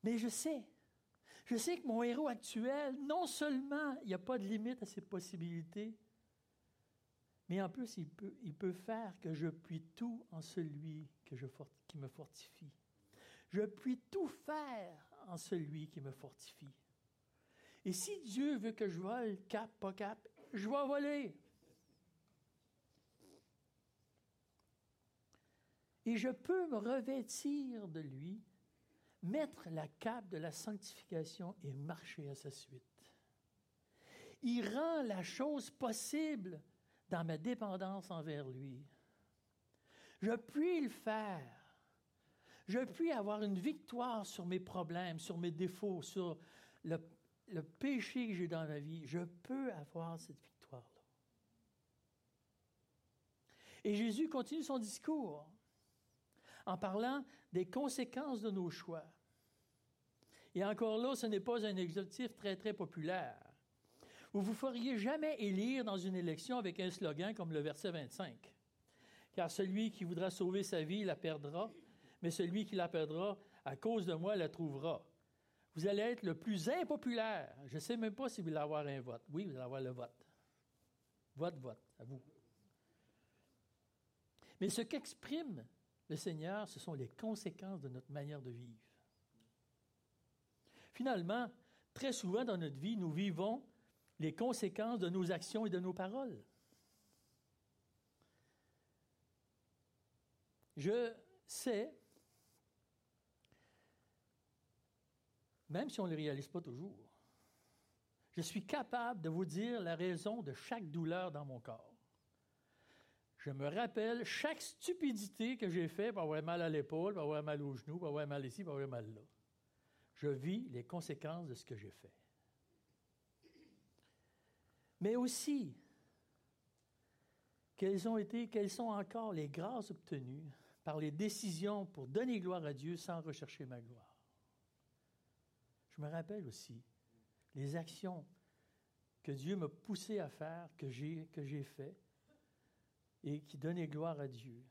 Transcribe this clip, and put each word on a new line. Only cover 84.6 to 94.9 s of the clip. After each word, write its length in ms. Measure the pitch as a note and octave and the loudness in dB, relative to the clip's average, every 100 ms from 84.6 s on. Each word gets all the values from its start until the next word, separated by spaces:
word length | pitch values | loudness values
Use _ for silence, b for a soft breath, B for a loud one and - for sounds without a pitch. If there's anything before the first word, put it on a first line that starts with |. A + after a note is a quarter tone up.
Mais 80 | F#3+ | 0
ce 120 | - | 2
qu'exprime 840 | A3+ D4 - - - D4+ D#4 D#3+ A2+ _ _ _ _ | 0 -2 -4 -14 -4 -2 -2 -6 -8 _ _ _ _
le 60 | D#3 | -4
Seigneur, 540 | - D#3+ D#3+ G3+ G3+ | -2 -2 -2 -2 -4
ce 100 | - | -8
sont 140 | - | -6
les 160 | D3+ B2 | -4 -4
conséquences 720 | - A3 G#3+ - - F#3+ F#3+ | -2 -2 0 -2 -6 -8 -6
de 80 | C3+ | -6
notre 220 | B2+ - | -8 -8
manière 300 | C#3+ C#3+ D3 | -6 -4 -6
de 100 | B2+ | -8
vivre. 280 | A#2 B2 A2 _ _ _ _ _ _ _ _ _ _ _ _ _ _ _ _ _ _ B B B | -10 -12 -16 _ _ _ _ _ _ _ _ _ _ _ _ _ _ _ _ _ _ B B B
Finalement, 580 | - B3+ A3 E3+ A3+ A#3+ - b b b | -2 2 4 4 2 0 -6 b b b
très 200 | - C4+ | -2 0
souvent 320 | B3 F#3+ G3 B3 | 2 2 2 4
dans 120 | F#3 | 2
notre 200 | D#3+ C3+ | 0 -2
vie, 180 | E3 A3+ | -2 2
nous 160 | F3 | 2
vivons 540 | D3+ G3+ E3+ G3 B3 - b b b _ _ | 4 2 4 2 2 -4 b b b _ _
les 140 | D#3 | 0
conséquences 680 | D#3 A#3+ A#3 G3+ - A3 | 2 2 4 0 2 0